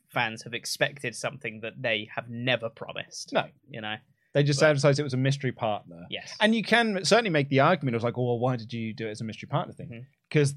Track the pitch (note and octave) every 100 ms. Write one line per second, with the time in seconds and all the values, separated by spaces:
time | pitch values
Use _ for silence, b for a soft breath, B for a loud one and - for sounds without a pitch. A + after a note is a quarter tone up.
0 | _ C3+ A#2 A2 - A2+ - - C#3 C#3+
1 | B2 A2+ B2 - A#2+ A2 A2+ A#2+ B2+ A2
2 | G#2+ - A#2 A#2 B2 A#2+ A2+ - - -
3 | - - - B3 D#2 - _ A#2 G#2+ G#2+
4 | - _ _ C#3+ C#3+ C#3+ D#3 D3 D3 C#3
5 | D3 C3 C3+ C#3 C3 - A2+ G2+ - E2+
6 | F2+ G2 - - G#3+ A3+ G3 A3+ A3+ F#3+
7 | D3 G#3+ A3+ D#3 C#3 C3 C#3+ F#3 C3+ A2+
8 | A#2 A#2+ B2 A#2+ B2+ B2+ A2 A#2+ A2 G#2+
9 | A2 G#2+ A2+ A2 G2+ D3 - - - A#2
10 | C3 _ _ D3+ C#3